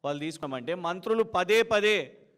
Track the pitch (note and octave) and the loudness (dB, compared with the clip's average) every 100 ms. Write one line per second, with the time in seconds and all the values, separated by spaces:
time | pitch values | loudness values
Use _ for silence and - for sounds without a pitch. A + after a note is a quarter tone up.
0 | C#3+ D3 D#3 D#3+ D3 C3 A#2+ F3 E3+ F3+ | -4 -4 -6 -8 -8 -6 -4 -4 -2 -4
1 | G3 A3+ A3 F#3 F3+ A3 A3+ G#3+ G#3 G3+ | 0 0 2 0 4 4 4 2 4 2
2 | C3 - _ | -2 -12 _